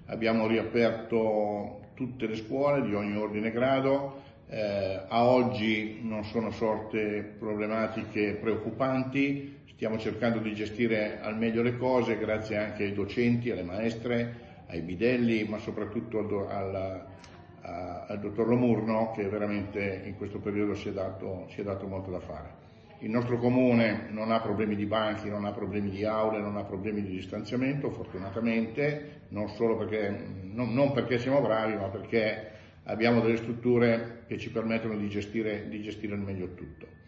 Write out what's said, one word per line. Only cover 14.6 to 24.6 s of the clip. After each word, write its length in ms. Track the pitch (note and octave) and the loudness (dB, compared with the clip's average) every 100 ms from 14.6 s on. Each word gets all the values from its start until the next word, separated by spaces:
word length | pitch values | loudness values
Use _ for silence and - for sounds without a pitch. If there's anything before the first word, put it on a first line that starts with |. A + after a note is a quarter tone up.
| - | -10
ai 160 | E2 | -6
bidelli, 640 | E2 F2 A#2 B2+ A#2 A2+ G#2 | -4 0 2 4 4 2 0
ma 80 | G#2 | -4
soprattutto 600 | - G#2 G#2 A#2+ - A2 | -4 -4 -4 -4 -2 -2
al 80 | G2+ | 0
do-, 200 | G2+ F#2+ | -2 -2
al, 600 | G2+ F#2+ F#2+ F#2+ F#2 - - - - - - F2+ | -2 -2 -2 -4 -6 -12 -18 -18 -20 -20 -16 -10
a, 380 | F2 F2+ F2 - | -8 -8 -8 -6
al 140 | G#2 | -6
dottor 280 | G2+ G#2 A2+ | -4 0 4
Lomurno, 600 | A#2+ B2 G#2+ A2 A2 A2 | 6 6 4 4 2 0
che 180 | - G2 | 0 -2
veramente 760 | G#2 G#2 G#2 G2+ G#2+ G2+ F#2+ | 0 0 -2 -2 -2 -2 -4
in 120 | G2+ G2 | -8 -8
questo 220 | G2 G#2+ | -8 -6
periodo 360 | G#2 G2+ G#2 | -2 0 0
si 140 | F#2+ G#2+ | 0 -4
è 40 | |
dato, 540 | G2 F#2+ - G#2 F2+ D#2+ | -4 -4 -6 -6 -8 -8
si 100 | - | -8
è 40 | |
dato 220 | G2+ F#2+ G2 | -4 -4 -4
molto 240 | F#2+ F#2+ | -6 -6
da 100 | F2+ | -8
fare. 460 | - D#2 D2+ - - - - - | -8 -12 -12 -16 -20 -20 -20 -10
Il 100 | A2 | -2
nostro 260 | A#2 A#2+ A#2+ | 0 2 2
comune 680 | B2 B2+ B2+ A#2 A2+ G2+ G2 | 4 6 6 6 4 2 -4
non 220 | G#2+ A2 | -4 2
ha 80 | A2+ | 2
problemi 340 | A2 G2+ | 2 0